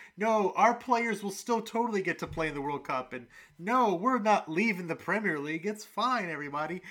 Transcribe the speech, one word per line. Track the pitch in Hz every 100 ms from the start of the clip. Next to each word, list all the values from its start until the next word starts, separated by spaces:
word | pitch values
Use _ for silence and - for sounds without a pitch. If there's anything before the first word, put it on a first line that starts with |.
| - -
no, | 214 220 190 -
our | 214
players | 233 - 233 233 202
will | 196
still | - - 226
totally | 220 226 233 202
get | 180 165
to | 160
play | 160 156
in |
the | 143
World | 139 139
Cup. | 139 131 127
And | 127 120 - - -
no, | 180 262 226
we're | 170 233 254
not | 208 202 -
leaving | 160 226 180 170
the | 165
Premier | - 202 208 151
League. | 147 160 185
It's | 214
fine, | - - 240 240 180
everybody. | 147 147 143 156 180 -